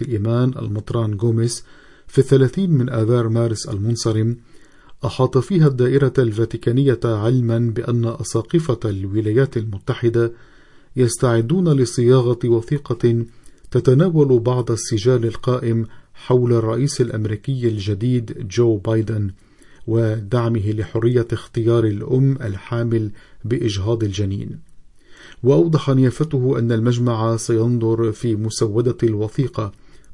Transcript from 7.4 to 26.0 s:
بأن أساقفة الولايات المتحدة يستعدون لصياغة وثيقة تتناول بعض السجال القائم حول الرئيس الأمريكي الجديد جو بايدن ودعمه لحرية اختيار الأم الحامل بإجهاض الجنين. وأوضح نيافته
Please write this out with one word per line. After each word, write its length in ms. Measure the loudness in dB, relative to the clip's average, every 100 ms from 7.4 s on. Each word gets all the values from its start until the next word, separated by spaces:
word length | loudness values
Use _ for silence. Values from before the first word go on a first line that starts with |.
| 2 0
بأن 460 | 0 -2 -2 -2 -2
أساقفة 720 | -4 -4 -4 0 -2 0 -2 -2
الولايات 720 | -4 -4 -2 0 2 0 -2
المتحدة 760 | -6 -6 -6 -2 0 2 0 -4 -20 -20 -20 -20 -8 0
يستعدون 800 | 0 2 0 2 2 0 2
لصياغة 640 | 2 2 2 4 4 4 0 0
وثيقة 800 | 0 0 -4 -4 0 2 0 -2 -10 -20 -20 -4
تتناول 680 | 0 4 4 4 4 4 4
بعض 320 | 2 0 0
السجال 540 | -4 -2 -2 2 2 0
القائم 600 | -4 -2 -2 0 -2 -4 -10 -20
حول 400 | -10 0 2 4
الرئيس 480 | 2 0 0 -2 0
الأمريكي 640 | -2 -2 -4 -4 -6 -2 -2
الجديد 800 | -2 -2 -2 0 0 -2 -10 -6
جو 300 | 0 2 2
بايدن 540 | 0 0 0 -2 -4 -6 _ _ -20 -14 -4
ودعمه 840 | 0 0 -2 -2 -2 0 0 -2
لحرية 560 | -4 -4 0 2 2 0
اختيار 540 | -4 -6 -2 2 2 2
الأم 520 | -2 -2 2 2 0
الحامل 720 | -4 -8 -6 -4 -2 -2 -2 -8 -18 -12 -4
بإجهاض 580 | -2 -2 -2 -2 -2
الجنين. 560 | -2 -2 -4 -4 -8 -12 -18 -20 -20 -20 -20 -20 -20 -4
وأوضح 460 | 2 4 4 2 2
نيافته 720 | 2